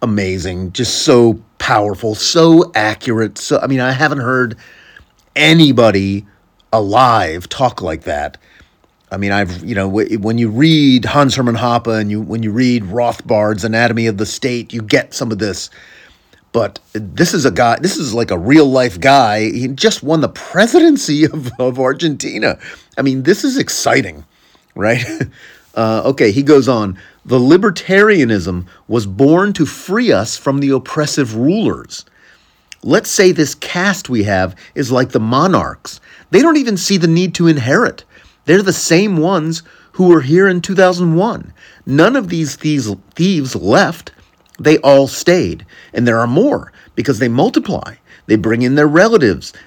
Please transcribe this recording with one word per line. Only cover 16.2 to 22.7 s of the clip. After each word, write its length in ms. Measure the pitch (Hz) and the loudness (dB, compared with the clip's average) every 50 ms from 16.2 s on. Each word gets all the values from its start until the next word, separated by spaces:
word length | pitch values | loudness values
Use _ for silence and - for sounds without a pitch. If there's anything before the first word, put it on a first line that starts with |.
| _ _ _ _ _ _ | _ _ _ _ _ _
But 280 | _ 117 113 101 - - _ _ _ | _ -2 -2 -2 -6 -12 _ _ _
this 400 | 107 107 98 - - - 170 - | -10 -10 -10 -2 0 0 0 0
is 120 | 185 127 | 0 0
a 60 | 131 | 0
guy, 260 | 92 80 123 117 117 - | 2 2 2 2 2 0
this 160 | 147 196 - | -2 -4 -4
is 180 | 311 175 127 104 | -4 -6 -6 -4
like 180 | 120 117 - | -4 -2 -2
a 60 | 98 87 | -4 -4
real 280 | 82 107 139 160 151 | 0 4 6 6 6
life 340 | 139 127 131 127 123 90 87 | 6 4 2 0 0 -2 -2
guy. 500 | 85 135 135 143 127 107 104 107 110 110 | 2 4 4 4 4 2 0 0 -2 -4
He 160 | - 117 123 127 | -4 -4 -6 -6
just 340 | 135 131 - 220 208 - - | -6 -2 -2 -2 -2 -2 -4
won 160 | 135 160 160 | -2 0 0
the 100 | 143 104 | 0 -2
presidency 920 | - - - - - 175 208 233 233 359 320 339 294 214 - - 151 147 156 | -4 -10 -18 -8 0 0 0 4 4 4 6 6 4 2 0 -2 0 0 0
<laughs> 80 | 143 | 0
of, 200 | - 156 135 123 - - | 0 -4 -10 -10 -6 -4
of 220 | 127 127 131 127 | -4 -2 -2 0
Argentina. 800 | 131 127 139 143 170 160 147 - - 147 - - 107 - 85 - - - | -2 -2 -2 -2 -2 -4 -4 -4 -8 -8 -8 -4 -4 -4 -4 -6 -12 -20